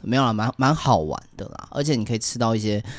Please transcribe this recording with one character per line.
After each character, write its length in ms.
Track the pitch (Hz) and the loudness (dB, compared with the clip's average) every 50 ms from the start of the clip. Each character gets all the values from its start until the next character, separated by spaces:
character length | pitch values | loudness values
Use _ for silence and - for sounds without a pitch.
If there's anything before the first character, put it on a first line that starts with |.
的， 40 | - | -4
没 100 | 107 123 | 0 2
有 60 | 139 | 2
啦， 120 | 131 117 107 | 2 2 2
蛮， 180 | 107 110 127 - - | 0 -2 -2 0 2
蛮 160 | 131 139 156 | 2 2 2
好 240 | 151 - 143 117 85 | 2 4 4 4 4
玩 200 | 78 76 62 - - - - | 2 -2 -4 -8 -10 -14 -14
的 120 | - - | -12 -12
啦， 220 | - - - - - | -12 -12 -16 -16 -8
而 120 | - 143 | -6 -2
且 120 | 143 156 143 | 0 0 0
你 100 | 113 104 | 0 0
可 100 | - 117 | -2 -2
以 40 | 110 | -2
吃 200 | - - - 120 | -2 -4 -2 0
到 160 | 117 113 113 | 2 2 2
一 40 | 107 | 2
些、 260 | 104 107 104 104 - - - | 2 0 0 0 -2 -6 -12